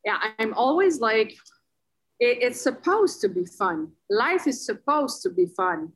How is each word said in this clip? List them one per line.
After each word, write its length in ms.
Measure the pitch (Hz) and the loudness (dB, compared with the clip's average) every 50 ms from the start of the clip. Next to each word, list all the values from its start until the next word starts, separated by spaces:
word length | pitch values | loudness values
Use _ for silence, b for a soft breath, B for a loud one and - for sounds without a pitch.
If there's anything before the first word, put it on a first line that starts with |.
| - | -2
yeah, 140 | 208 202 - 180 220 214 | -2 -2 -2 -2 -6 -4
I'm 160 | - 220 220 214 | -4 -4 -4 0
always 460 | - 240 262 302 349 392 370 320 269 | 0 2 2 4 4 4 2 2 2
like, 320 | 233 220 220 220 214 - - - _ - _ _ _ _ _ _ _ _ _ _ _ _ _ _ | 0 2 2 2 2 0 -4 -20 _ -20 _ _ _ _ _ _ _ _ _ _ _ _ _ _
it, 240 | 240 240 247 240 254 | 2 2 2 2 0
it's 180 | 247 247 247 | -2 -2 -2
supposed 600 | - 277 240 - - 330 392 440 415 - - - | -2 -2 -4 -2 -2 0 2 4 2 2 2 0
to 80 | - 190 | -2 -2
be 160 | 175 180 180 | 0 -2 -4
fun. 480 | 180 - - 202 185 170 156 156 160 _ _ _ - | -4 -4 -2 -2 -2 0 -2 -6 -8 _ _ _ -2
Life 380 | 202 214 247 320 359 359 - | 0 0 2 2 0 0 0
is 180 | 302 247 - - | -2 -2 -2 -6
supposed 580 | - 214 214 _ - 294 302 285 254 - - - | -6 -8 -4 _ 0 0 0 0 -2 -6 -6 -6
to 60 | 190 | -4
be 160 | 175 185 180 | 0 0 0
fun. 480 | 175 180 - 185 185 175 156 160 165 - | 0 0 -2 0 0 0 -2 -6 -12 -14